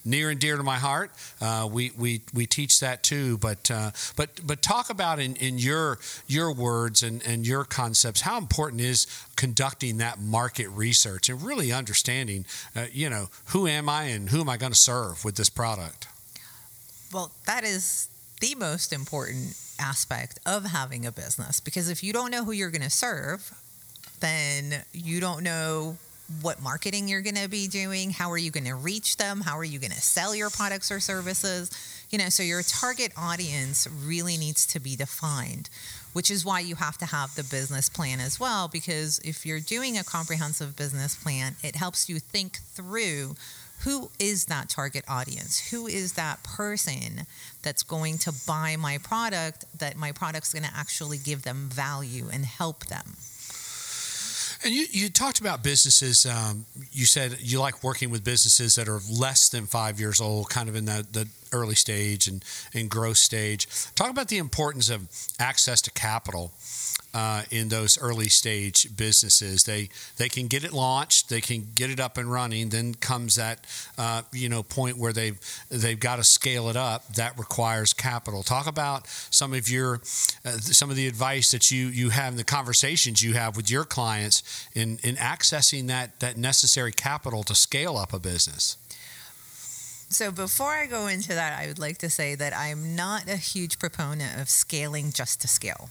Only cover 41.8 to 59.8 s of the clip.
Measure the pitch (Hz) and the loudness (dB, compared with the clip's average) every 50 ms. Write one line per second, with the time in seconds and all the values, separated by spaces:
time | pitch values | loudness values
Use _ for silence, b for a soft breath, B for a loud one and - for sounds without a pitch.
41.8 | 185 180 - - - - 170 156 - - - 202 190 185 - - - - - - | -6 -4 -2 -2 -2 -2 -4 -6 -6 -4 -6 -4 -4 -4 -10 -14 -14 -14 -14 -14
42.8 | 185 180 202 226 220 185 151 143 139 135 147 B B B B B B B B B | -10 -6 -4 -2 0 0 -2 -2 -4 -6 -8 B B B B B B B B B
43.8 | - 269 277 277 - - - - 202 208 208 180 - - 156 139 131 - - - | -4 -2 -2 -2 -4 -10 -2 0 0 0 2 0 0 0 -2 -4 -2 -4 -4 -4
44.8 | 139 139 - 139 - - 139 127 127 135 127 - - 165 160 - - - 233 240 | -4 -4 -4 -6 -4 -4 -4 -4 -4 -4 -8 -10 -4 -4 -2 -2 -2 -4 -6 -6
45.8 | 233 220 - 196 185 180 - - 160 151 147 - - - - - 208 208 208 214 | -4 -4 -4 -4 -4 -4 -4 -2 -2 -2 -4 -6 -8 -12 -6 -4 -4 -2 -2 -2
46.8 | - - 135 131 120 - - - - B B B B B B B - 147 143 - | -2 -2 -2 -4 -6 -6 -8 -8 -10 B B B B B B B -6 -2 -2 -2
47.8 | - - 165 160 156 156 160 160 - 175 147 127 - - 156 156 156 160 156 160 | -2 -2 -2 -2 -2 -2 -2 -2 -2 -2 -4 -4 -2 -2 0 0 2 0 0 0
48.8 | 160 143 143 143 - - 220 226 233 226 202 170 165 160 151 - - - - - | 0 -2 -2 -2 -2 -2 -2 0 0 0 0 -2 -2 -4 -6 -10 -18 -18 -8 -6
49.8 | 156 143 143 151 156 147 147 - 190 160 156 156 - - - 156 156 - - 143 | -6 -6 -4 -4 -6 -6 -4 -4 -4 -4 -4 -4 -4 -4 -4 -4 -4 -4 -6 -6
50.8 | 147 - - - 156 147 147 139 139 143 147 139 131 123 127 135 139 135 127 139 | -6 -6 -6 -6 -4 -6 -6 -6 -4 -4 -4 -4 -4 -6 -6 -4 -6 -6 -4 -4
51.8 | 135 139 143 139 143 123 120 127 120 110 - 135 139 117 - - 170 165 151 - | -2 -2 -2 -4 -6 -6 -6 -8 -6 -6 -4 -4 -4 -4 -2 -2 -4 -4 -4 -6
52.8 | - 87 87 - - - - - - - - B B B B B B B B B | -10 -10 -10 -10 -10 -12 -14 -16 -16 -18 -16 B B B B B B B B B
53.8 | B B B B B B B B B B B B B B B B - 240 226 277 | B B B B B B B B B B B B B B B B 0 0 2 2
54.8 | 320 - - 294 302 208 - - 247 277 254 - 214 202 160 123 113 139 143 - | 0 0 0 0 0 4 4 4 4 4 0 0 0 0 -2 0 0 2 4 4
55.8 | - 135 123 - 135 127 120 - - 127 120 117 110 107 104 107 110 - - 131 | 8 8 8 6 6 6 6 6 6 6 2 -2 -2 -2 -4 -6 -8 -12 -14 -14
56.8 | 135 127 - 135 123 120 - 147 135 123 123 120 120 120 123 131 135 139 123 - | -14 -10 -2 4 6 6 6 6 2 -2 -4 -6 -4 0 2 2 2 0 0 -2
57.8 | - 127 131 - 131 120 117 110 101 123 123 113 - - - - 120 113 - 120 | -2 -2 0 0 0 0 0 0 0 2 4 6 8 8 8 6 8 6 4 4
58.8 | 113 107 107 104 95 107 113 117 131 131 135 - - - - 120 107 101 - 117 | 4 0 -2 -2 -2 -2 2 2 2 4 6 6 6 6 4 2 -2 0 0 0